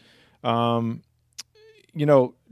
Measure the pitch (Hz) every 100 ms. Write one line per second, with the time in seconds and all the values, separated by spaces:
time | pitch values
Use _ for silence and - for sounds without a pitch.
0 | _ _ _ _ 120 117 117 117 117 120
1 | _ _ _ - - _ - - _ 160
2 | 147 139 123 - -